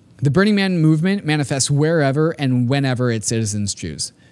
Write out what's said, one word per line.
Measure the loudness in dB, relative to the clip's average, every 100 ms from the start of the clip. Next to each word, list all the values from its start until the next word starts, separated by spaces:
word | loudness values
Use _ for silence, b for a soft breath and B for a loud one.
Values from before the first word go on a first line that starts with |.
| _ -4
The | 0
Burning | 2 2 2
Man | 0 2
movement | 2 2 2 -2
manifests | 0 -2 -2 -2 0
wherever | 0 2 2 2 2 0
and | 0 0 0 0
whenever | 0 0 0 0
its | -2 -2
citizens | -2 -2 -4 -6
choose. | -6 -10 -10 -12 -14 b